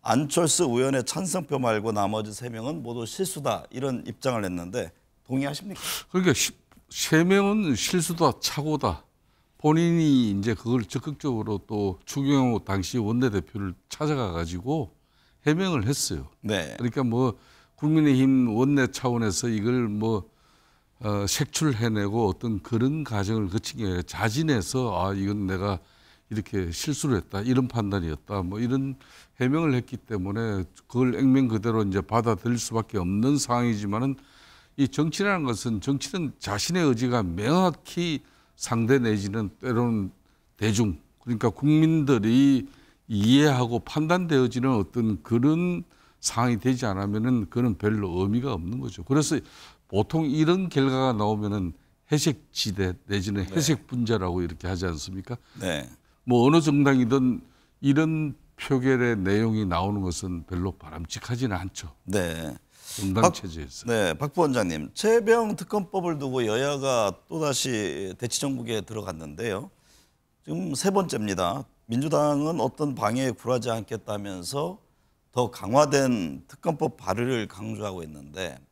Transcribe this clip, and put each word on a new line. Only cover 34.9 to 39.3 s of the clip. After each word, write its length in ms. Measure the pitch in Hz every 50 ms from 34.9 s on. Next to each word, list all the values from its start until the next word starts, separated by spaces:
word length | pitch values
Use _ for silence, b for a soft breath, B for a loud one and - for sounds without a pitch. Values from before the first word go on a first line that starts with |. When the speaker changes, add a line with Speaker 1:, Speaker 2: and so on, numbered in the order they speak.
| - - 151 160 151 - 196 208 196 180 147
Speaker 2:
것은, 380 | 127 117 - - 123 113 101
정치는 500 | - 135 143 135 - - - 190 170 127 - _
자신의 460 | - - 101 104 - - 170 185 170
의지가 380 | 143 123 113 127 123 123 120
명확히 1000 | 101 87 82 90 104 120 156 180 190 180 147 - _ - - 170 175 170 156 135 b b b b b b b
상대 420 | _ - - 123 113 113 110 135 139
내지는 520 | 120 113 107 104 98 101